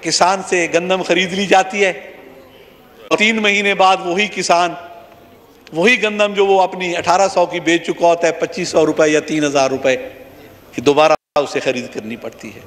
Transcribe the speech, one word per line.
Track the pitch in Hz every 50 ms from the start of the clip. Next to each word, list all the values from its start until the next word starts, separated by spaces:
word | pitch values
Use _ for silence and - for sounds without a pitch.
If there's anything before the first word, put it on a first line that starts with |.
| -
किसान | 165 156 - 185 175 190 196 185
से | - 185 180 170 160
गंदम | 147 170 175 180 185 190 170
खरीद | - 170 170 185 185
ली | 175 190 202
जाती | 180 196 190 190 185 - 208
है | 196 190 175 - - - - - - - - - - - - - - - - - - - - - - -
और | - -
तीन | 208 214 226 220
महीने | 214 208 202 202 208 202 196
बाद | 185 190 185 190 185
वही | 170 180 170 185 208 202
किसान | - 196 180 - 180 170 180 175 - - - - - - - - - - - - - - - - - - - - -
वही | 156 175 220 254 226
गंदम | 190 214 208 208 208 208 202
जो | 196 196
वो | 196 196 190
अपनी | 185 180 185 180 185 180 170
अठारह | 170 151 - 170 185 196 190
सौ | 190 190 175
की | 170 175 175
बेच | 160 160 170 170 165
चुका | - 170 - - 170
होता | 170 165 170 165
है | 156 -
पच्चीस | 165 160 - - 180 170
सौ | - 175 160
रुपए | 156 151 151 156
या | 156 151 151
तीन | 151 - 160 156 151
हज़ार | 147 139 143 135 131
रुपए | 131 131 127 139 131 123 - - - - - - - - - - - - - - -
की | -
दोबारा | 123 143 143 143 151 160 156 - _ _ _ -
उसे | 143 127 - 143
खरीद | 123 139 131 123 120 117 -
करनी | - 107 107 117
पड़ती | 117 - 117 - - - 113
है। | 104 117 -